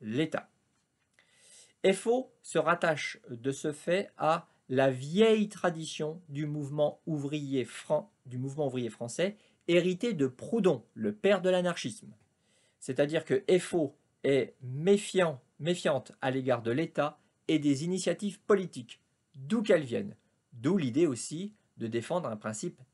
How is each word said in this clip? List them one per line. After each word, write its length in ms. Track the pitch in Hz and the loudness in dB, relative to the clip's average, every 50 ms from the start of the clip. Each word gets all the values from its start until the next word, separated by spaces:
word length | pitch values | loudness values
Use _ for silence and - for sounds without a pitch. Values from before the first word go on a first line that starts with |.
l'État. 480 | - 107 110 131 160 156 - - - _ _ _ _ _ _ _ _ _ _ _ _ _ _ _ _ _ _ _ _ - - - - _ _ _ - | -10 -6 -2 -2 -2 0 -2 -6 -6 _ _ _ _ _ _ _ _ _ _ _ _ _ _ _ _ _ _ _ _ -20 -20 -20 -20 _ _ _ 2
F 240 | 190 196 - - 226 | 2 4 4 2 0
O 240 | 240 254 262 - _ _ - | 0 0 0 -6 _ _ -14
se 160 | - - 165 | -4 -2 0
rattache 600 | 147 160 175 170 180 165 156 139 - - - - _ - | 2 2 2 2 2 0 0 0 -2 -8 -10 -12 _ -14
de 220 | 123 117 113 135 | -12 -6 -4 -4
ce 200 | 135 - - 156 | -4 -2 -4 -6
fait 400 | 147 - - 170 175 196 202 - _ - | -6 -4 -2 -2 0 0 -2 -4 _ -2
à 300 | 147 151 165 170 - _ _ _ _ - | 0 0 0 0 -2 _ _ _ _ -2
la 240 | 127 131 135 135 | 2 2 4 4
vieille 580 | 131 127 135 143 165 202 220 226 220 220 208 208 | 2 0 -6 -2 2 4 6 6 6 4 2 -2
tradition 720 | - - - 180 165 160 160 - - - 156 151 160 175 - - | -4 -2 -2 -2 -2 -2 -8 -10 -8 -6 -6 -6 -6 -10 -14 -12
du 160 | 139 139 156 | -8 -6 -4
mouvement 560 | 147 147 151 143 135 147 151 147 147 - - - 170 | -4 -4 -4 -6 -6 0 0 0 0 0 -4 -6 -4
ouvrier 580 | 160 147 139 139 151 151 147 135 135 131 117 | -4 -2 -2 -4 -4 -4 -4 -2 -2 -2 -2
fran-, 460 | - - - - - 156 151 208 - _ _ _ 127 | -2 -6 -14 -4 -2 -2 -2 -2 -4 _ _ _ -10
du 100 | 123 123 | -8 -6
mouvement 300 | 127 135 135 156 147 135 | -6 -6 -4 -2 -2 -2
ouvrier 240 | 120 127 123 113 | -2 -2 -4 -4
français, 460 | 110 - 117 117 - - 170 202 208 - _ _ _ _ - - | -6 -8 -10 -8 -4 -2 -2 -2 -2 -6 _ _ _ _ -2 2
hérité 460 | 170 175 165 185 185 180 - 240 208 | 4 4 4 4 0 0 -2 -2 0
de 140 | 151 139 131 | 0 0 0
Proudhon, 560 | 127 - - - 226 233 180 185 147 117 - _ - | -2 -6 -8 -4 -2 2 4 4 2 2 -4 _ -10
le 220 | 113 110 104 104 | -4 -4 -4 -4
père 260 | - - 196 208 185 | 0 2 2 2 4
de 80 | 170 185 | 4 2
l'anarchisme. 640 | 185 180 180 180 170 - - 123 - - - - - _ _ _ _ _ _ _ _ _ _ _ _ _ | 2 2 2 0 -2 -4 -6 -8 -10 -10 -16 -20 -20 _ _ _ _ _ _ _ _ _ _ _ _ _
C'est-à-dire 460 | - - 127 139 143 147 156 160 156 | -8 -6 0 0 2 2 2 -2 0
que 180 | - 131 - - - | 0 0 0 4 4
F 240 | 185 180 - - - | 4 4 2 0 0
O 220 | 175 151 139 - _ _ _ _ _ - | 0 0 0 -4 _ _ _ _ _ 0
est 300 | 135 139 131 - - - - | 2 4 4 2 0 -6 -14
méfiant, 800 | 127 123 127 143 160 190 202 202 202 - - 185 175 160 143 123 _ _ _ - | -12 -10 -6 -2 4 4 4 4 4 0 0 2 2 2 0 -6 _ _ _ -6
méfiante 520 | 143 165 180 175 - 180 147 131 - - - - | -2 -2 -2 0 2 0 0 0 -2 -6 -12 -4
à 80 | - 131 | -2 -2
l'égard 320 | 131 135 127 131 123 117 | 0 0 2 2 0 0
de 100 | 110 113 | 2 -2
l'État 460 | 123 143 165 165 - - 143 151 - _ _ _ _ _ _ - | 0 0 -2 -2 0 -2 -2 -2 -2 _ _ _ _ _ _ 0
et 100 | 160 156 | 0 2
des 260 | 143 147 139 131 156 | 4 2 2 2 2
initiatives 560 | 175 185 185 - 180 170 - 208 202 180 - | -2 -2 -2 0 -2 -2 -2 -4 -6 -6 -6
politiques, 600 | _ - 214 196 185 160 - 135 120 - - _ _ _ _ _ _ _ _ | _ 2 2 2 2 -2 -8 -12 -14 -14 -18 _ _ _ _ _ _ _ _
d'où 300 | 135 135 139 214 240 208 | -14 -6 -2 -2 -2 4
qu'elles 220 | 214 196 156 143 | 4 4 4 4
viennent. 300 | 117 117 110 101 101 107 _ _ _ _ _ _ _ - | 0 -4 -4 -4 -6 -10 _ _ _ _ _ _ _ -14
D'où 240 | 117 110 147 196 196 | -2 0 2 2 2
l'idée 300 | 147 123 110 143 175 156 | 2 2 2 2 2 2
aussi 460 | 123 110 - - 147 160 196 208 - _ _ _ _ - | 2 -2 -6 -8 -8 -8 -10 -10 -12 _ _ _ _ -8
de 100 | 117 113 | -8 -4
défendre 420 | 117 117 113 - 170 180 160 123 | -4 -4 -4 -2 -4 -4 -4 -4
un 80 | 110 107 | -8 -6
principe 420 | - 110 107 - - 175 - _ - _ | -6 -8 -8 -6 -6 -8 -8 _ -20 _